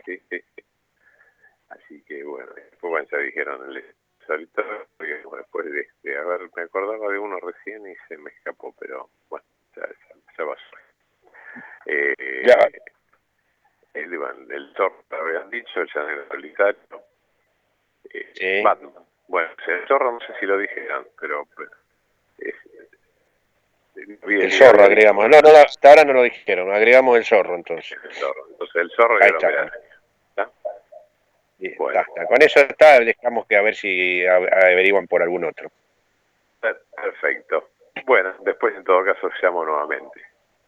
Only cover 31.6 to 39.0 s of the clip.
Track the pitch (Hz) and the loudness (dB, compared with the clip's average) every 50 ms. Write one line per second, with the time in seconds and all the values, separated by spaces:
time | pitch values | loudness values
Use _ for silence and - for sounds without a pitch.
31.6 | 92 92 - - 78 67 65 90 87 - - 85 87 104 107 131 151 - - 151 | -14 -14 -10 -8 -8 -6 -4 -4 -4 -6 -6 -10 -6 -2 2 4 4 4 4 4
32.6 | 139 135 127 - 156 156 143 123 117 113 107 _ - 123 120 113 98 - 107 101 | 2 2 2 4 6 8 8 6 4 2 -2 _ -4 -6 -6 -6 -4 -2 0 0
33.6 | 101 107 104 - - 101 95 90 90 90 90 90 90 90 92 92 92 90 - 95 | 0 0 -2 -4 -6 -6 -4 -2 -2 -2 -2 -2 0 2 2 2 2 2 2 2
34.6 | 95 92 90 92 95 98 101 98 90 - 87 87 87 85 90 90 85 78 - - | 4 4 4 4 2 2 2 0 -2 -2 -2 -2 -2 -2 -4 -4 -6 -8 -8 -10
35.6 | - - _ _ _ _ _ _ _ _ _ _ _ _ _ _ _ _ _ _ | -16 -20 _ _ _ _ _ _ _ _ _ _ _ _ _ _ _ _ _ _
36.6 | - 113 - - _ _ - - - 98 90 - - 76 69 - - - 82 78 | -8 -8 -8 -8 _ _ -16 -12 -12 -12 -10 -6 -6 -6 -6 -6 -8 -6 -6 -6
37.6 | - _ _ _ _ _ - - - - 127 101 92 95 92 - 98 101 92 - | -6 _ _ _ _ _ -20 -10 -2 0 0 0 0 -2 -6 -8 -6 -6 -4 -4
38.6 | - 113 101 98 90 - 92 90 | -4 -6 -6 -4 -2 0 0 0